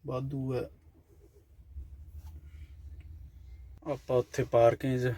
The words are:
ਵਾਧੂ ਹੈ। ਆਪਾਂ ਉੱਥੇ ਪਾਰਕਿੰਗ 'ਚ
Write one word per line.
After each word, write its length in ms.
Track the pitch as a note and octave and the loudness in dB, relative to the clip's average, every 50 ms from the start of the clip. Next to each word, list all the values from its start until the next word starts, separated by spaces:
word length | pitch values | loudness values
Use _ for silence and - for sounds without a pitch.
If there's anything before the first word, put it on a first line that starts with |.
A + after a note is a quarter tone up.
| - | -8
ਵਾਧੂ 480 | C#3 C3 B2+ C3 C3+ C#3 C3+ C3 C3 B2+ | -4 -4 -2 -2 -2 -4 -2 -2 0 0
ਹੈ। 80 | B2 B2 - - - - - - - - _ - - - - - - - _ - - - - - - - - - - - - - - - - - - - - - - - - - - - - - - - - - - - - - - - - - - - - - - - E3 | -2 -2 -4 -10 -18 -20 -20 -20 -20 -20 _ -20 -20 -20 -20 -20 -20 -20 _ -20 -20 -20 -14 -12 -12 -12 -12 -14 -18 -18 -16 -16 -16 -16 -16 -16 -16 -18 -18 -18 -18 -18 -16 -18 -16 -16 -16 -16 -16 -16 -16 -16 -16 -16 -18 -18 -18 -18 -18 -16 -16 -16 -18 -18 -12 -6 -6
ਆਪਾਂ 260 | C#3 B2 - - C3 B2 | -6 -6 -2 2 4 4
ਉੱਥੇ 260 | A#2+ - - - C3 | 4 2 0 -2 0
ਪਾਰਕਿੰਗ 560 | - - A#2+ A#2 A#2 A#2 - - C3+ C3 B2+ | 4 8 10 10 10 8 6 0 0 2 2
'ਚ 140 | B2 B2+ A#2+ | 2 0 0